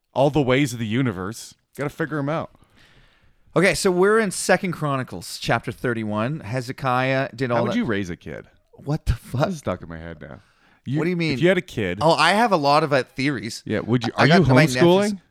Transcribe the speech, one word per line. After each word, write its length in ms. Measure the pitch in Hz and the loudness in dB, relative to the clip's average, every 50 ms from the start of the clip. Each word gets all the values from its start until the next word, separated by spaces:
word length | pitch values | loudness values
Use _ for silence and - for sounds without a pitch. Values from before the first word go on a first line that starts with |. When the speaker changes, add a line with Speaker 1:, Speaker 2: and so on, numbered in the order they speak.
| _ _ - | _ _ 0
Speaker 1:
all 160 | 123 139 151 | 0 2 2
the 120 | 135 156 | 2 2
ways 300 | 131 123 127 139 147 117 123 | 2 2 2 2 0 -2 -4
of 60 | 113 | -6
the 80 | 120 | -4
universe. 680 | 104 110 131 135 120 87 92 92 101 110 - - - - _ _ _ - | -2 0 0 0 -2 -2 -4 -6 -8 -10 -12 -16 -20 -20 _ _ _ -10
You 80 | - 139 | -8 -8
gotta 60 | 143 - | -8 -6
figure 240 | - 165 135 160 151 | -6 -6 -6 -4 -4
'em 100 | 135 143 | -4 -4
out. 220 | 160 156 90 - _ _ _ _ _ _ _ _ _ _ _ _ _ _ _ _ _ _ _ _ - | -4 -6 -8 -10 _ _ _ _ _ _ _ _ _ _ _ _ _ _ _ _ _ _ _ _ 0
Speaker 2:
Okay, 180 | 160 180 190 147 | 2 2 2 2
so 160 | - - 196 | 2 0 2
we're 300 | 180 175 190 202 220 226 | 2 4 4 4 4 2
in 100 | 220 185 | 2 0
Second 420 | - - - - 185 180 202 180 156 | -4 -2 0 2 2 2 0 -2 -4
Chronicles 680 | - 151 143 139 131 123 - 101 85 - - - - | -4 -4 -4 -4 -4 -6 -8 -10 -12 -12 -12 -12 -8
chapter 320 | - - 120 117 - 123 | -4 -2 -2 -2 -2 -6
thirty-one. 680 | - - - 127 117 113 110 104 104 107 113 127 156 - | -8 -4 -4 -4 -2 -2 -4 -4 -4 -2 -4 -4 -6 -8
Hezekiah 880 | - 98 127 131 117 127 - - 139 131 123 127 131 135 135 131 135 - - | -8 -8 -8 -6 -8 -8 -10 -6 -4 -2 0 0 0 0 0 -2 -2 -4 -6
did 140 | 117 135 120 | -6 -4 -2
all 80 | 120 | 0
Speaker 1:
How 60 | 117 120 | 0 0
would 80 | 120 | 0
Speaker 2:
that 60 | - | -2
Speaker 1:
you 80 | 247 220 | -2 -2
raise 240 | 127 101 101 98 87 | -2 -2 -2 -4 -4
a 40 | 82 | -8
kid? 300 | - - 82 65 53 - - _ _ _ _ _ | -10 -12 -12 -14 -14 -14 -18 _ _ _ _ _
Speaker 2:
What 320 | - - 139 151 - - | -12 -6 -6 -6 -2 -2
the 60 | - 120 | -2 -2
fuck? 320 | - - - - 123 151 | -2 -6 -8 -4 -2 -2
Speaker 1:
This 80 | 196 180 | -2 -4
is 40 | 139 | -6
stuck 220 | - - 90 85 | -6 -8 -8 -8
in 80 | 87 82 | -10 -14
my 80 | 82 | -14
head 240 | 80 82 85 82 76 | -14 -14 -14 -16 -16
now. 200 | 73 71 65 - - _ _ _ _ _ _ _ _ | -16 -18 -18 -20 -20 _ _ _ _ _ _ _ _
You, 140 | 113 135 156 | -6 -4 -2
Speaker 2:
What 60 | 160 | -2
do 40 | 180 | -2
you 60 | 180 | -2
mean? 160 | 170 165 156 139 | -2 -2 -2 0
Speaker 1:
if 80 | 123 | 2
you 60 | 156 | 4
had 100 | 180 190 | 4 4
a 40 | 180 | 2
kid. 360 | - - - 123 98 90 90 101 | -2 -4 -6 -4 -4 -2 -2 0
Speaker 2:
Oh, 100 | 147 156 151 | 2 2 4
I 180 | 131 156 170 196 | 4 4 4 4
have 180 | 208 240 220 | 4 4 2
a 60 | 190 | 2
lot 260 | 160 139 143 143 156 156 | 2 4 4 4 4 4
of, 100 | 139 143 | 2 2
uh, 100 | 131 120 | 0 0
theories. 600 | - _ - 131 147 143 101 90 117 - - - | -2 _ -2 -2 -2 -2 -2 -6 -8 -10 -10 -6
Speaker 1:
Yeah, 140 | - 107 95 | -4 -4 -2
would 260 | - 101 123 123 123 | 0 0 0 0 0
you, 60 | 117 - | -2 0
Speaker 2:
I 80 | - 120 | 2 4
Speaker 1:
are 40 | |
Speaker 2:
got 200 | 139 170 196 151 | 6 6 6 6
Speaker 1:
you 60 | 131 131 | 6 6
Speaker 2:
my 120 | 151 156 | 6 4
nephews, 100 | 143 123 127 | 4 4 4
Speaker 1:
homeschooling? 400 | 175 170 180 196 208 214 202 180 - _ | 4 6 6 4 2 0 -2 -6 -10 _